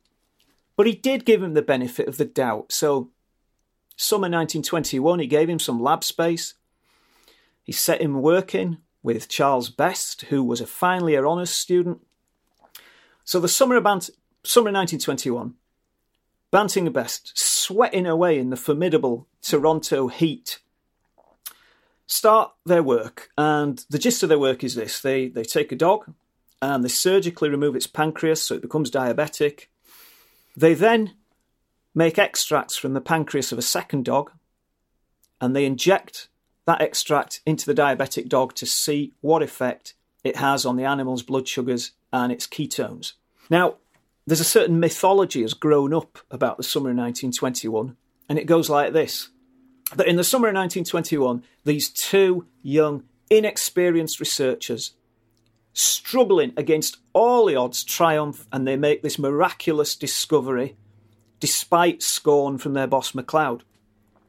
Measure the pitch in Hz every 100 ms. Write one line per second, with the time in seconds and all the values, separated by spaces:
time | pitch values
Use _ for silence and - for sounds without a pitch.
0 | _ _ _ _ _ _ _ - 220 185
1 | 262 269 254 214 180 151 147 131 123 -
2 | - 135 143 - 123 107 - - 151 139
3 | 123 _ _ _ _ _ _ _ _ -
4 | - 208 180 170 160 156 - 165 135 135
5 | 151 175 127 147 165 165 - 117 131 160
6 | - - 170 165 - - _ _ _ _
7 | _ _ _ _ _ _ - - - -
8 | 156 135 151 180 185 190 180 160 _ _
9 | 120 113 - - 139 127 120 - 165 -
10 | - - - 139 123 123 110 - 180 185
11 | 165 143 147 175 175 - - 180 175 170
12 | _ _ _ _ _ _ _ - _ _
13 | _ _ - 185 175 - 262 240 202 196
14 | - _ _ _ - 240 214 196 175 147
15 | - 135 131 120 104 - _ _ _ _
16 | _ _ _ _ - 196 208 196 165 127
17 | 113 - - - - - - 196 - 190
18 | 180 160 180 147 127 127 - 147 175 156
19 | 131 120 - _ - 147 156 156 - 139
20 | 127 - 165 127 - - _ _ _ _
21 | _ _ _ _ - _ _ _ _ _
22 | - - 214 220 - _ 165 175 135 120
23 | 107 - - - 151 151 147 123 - 143
24 | 240 240 170 147 135 123 127 120 104 -
25 | 135 135 127 120 113 156 147 131 170 214
26 | - - _ _ _ - 139 135 123 -
27 | 185 190 170 - 151 143 147 127 - -
28 | 156 151 160 156 - - 123 156 135 135
29 | 127 139 147 - 147 - - _ _ -
30 | - _ _ _ _ 131 160 160 220 226
31 | 214 _ _ _ _ _ _ _ _ 156
32 | 165 160 196 - - 147 - - 135 135
33 | 135 160 147 139 123 120 - 175 - 143
34 | 123 135 143 _ _ _ _ _ _ _
35 | _ _ _ - 123 135 139 127 175 196
36 | - - - _ _ _ - 160 156 -
37 | - 143 - - 160 151 147 143 143 131
38 | 131 - 127 131 127 - 123 - - 147
39 | 139 _ 143 160 135 - 127 - - _
40 | _ _ - - 139 139 127 123 135 139
41 | 131 127 123 135 131 143 127 120 - _
42 | - 123 123 120 - - 143 - 104 82
43 | - _ _ _ - 170 180 - _ _
44 | _ _ - 160 165 214 170 165 165 -
45 | 190 196 180 135 110 - 151 147 139 160
46 | - - _ 123 123 - 123 151 131 123
47 | 120 120 131 120 131 123 113 110 127 -
48 | _ _ - 151 156 165 156 143 143 156
49 | - - - _ _ _ _ _ - -
50 | 175 175 175 262 226 190 180 185 170 170
51 | - 151 127 120 - _ 151 151 - -
52 | - 196 190 180 - _ 135 151 151 143
53 | - _ - 214 214 - - 180 180 165
54 | 160 - 147 - 131 - - 113 - _
55 | _ _ _ _ _ _ _ - - -
56 | - 254 208 175 127 151 135 151 - -
57 | _ 185 240 247 208 131 123 - - -
58 | 165 151 147 - - 135 131 135 147 -
59 | 147 - 139 147 175 - - 151 143 -
60 | - - - 151 127 123 143 - _ _
61 | _ _ _ - 165 - - 170 175 -
62 | - - 156 143 139 131 151 139 127 135
63 | - 135 123 156 143 120 _ _ _ _
64 | _ _